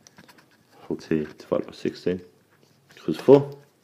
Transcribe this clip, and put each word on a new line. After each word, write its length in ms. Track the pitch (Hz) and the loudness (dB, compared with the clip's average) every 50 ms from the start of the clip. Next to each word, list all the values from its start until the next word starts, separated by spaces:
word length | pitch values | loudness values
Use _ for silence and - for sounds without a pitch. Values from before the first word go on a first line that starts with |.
| _ - _ - - - - - - _ _ _ _ _ - - - | _ -20 _ -20 -20 -20 -20 -20 -20 _ _ _ _ _ -20 -20 -10
Forty 400 | - 78 - - - 80 78 76 73 - | -10 -10 -10 -4 -4 -4 -4 -4 -6 -12
divided 300 | - - - - - - | -20 -8 -6 -4 -4 -4
by 60 | - - | -8 -16
sixty 480 | - - 92 - - - 87 90 92 - - - _ _ _ _ _ - _ _ _ _ _ - | -8 -8 -8 -8 -4 -4 -4 -4 -4 -8 -16 -20 _ _ _ _ _ -20 _ _ _ _ _ -20
equals 220 | - - - 80 | -12 -8 -8 -6
four. 400 | - - - 135 143 139 - - - - - _ _ | -2 8 8 8 8 8 0 -10 -18 -20 -20 _ _